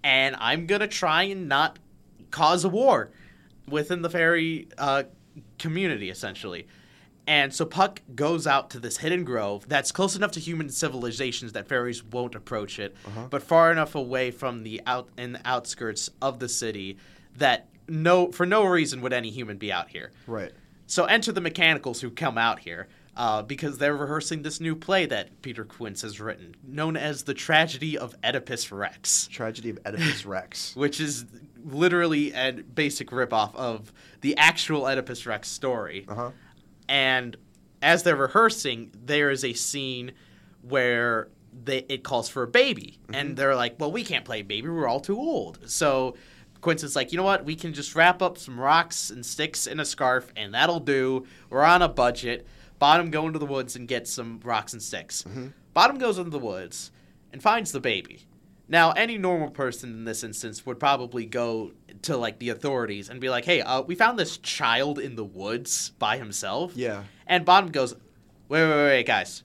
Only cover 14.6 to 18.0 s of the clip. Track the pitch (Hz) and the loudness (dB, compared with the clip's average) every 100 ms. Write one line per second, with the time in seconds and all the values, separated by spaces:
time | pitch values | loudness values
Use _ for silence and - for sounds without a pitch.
14.6 | 110 110 123 127 127 - 123 123 127 127 | -10 -8 -4 -4 -6 -12 -12 -8 -4 -4
15.6 | - - 113 107 - - 135 120 123 - | -4 -8 -6 -6 -10 -4 -4 -4 -6 -4
16.6 | 117 101 95 95 - - - - 139 117 | -4 -6 -10 -12 -20 -20 -20 0 2 2
17.6 | - _ - 160 | -4 _ -6 2